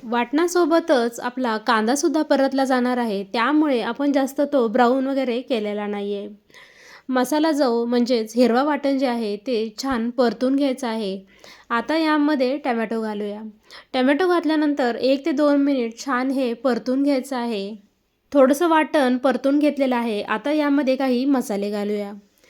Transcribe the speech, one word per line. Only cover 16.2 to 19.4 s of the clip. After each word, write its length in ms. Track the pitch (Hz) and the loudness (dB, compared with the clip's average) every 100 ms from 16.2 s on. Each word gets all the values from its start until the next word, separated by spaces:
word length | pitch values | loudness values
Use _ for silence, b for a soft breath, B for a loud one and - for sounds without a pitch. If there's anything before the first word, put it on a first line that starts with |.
| 262 | -2
हे 220 | 269 247 | -2 -2
परतून 480 | 233 269 240 254 262 | -2 -2 -2 -2 0
घ्यायचं 340 | 277 269 254 254 | 0 0 -2 -6
आहे. 380 | 233 208 196 220 _ _ _ _ - | -4 -4 -6 -12 _ _ _ _ -2
थोडंसं 360 | 285 262 285 349 | 4 4 4 2
वाटण 480 | 320 302 311 254 254 | 2 2 2 2 2
परतून 400 | 269 240 | 0 0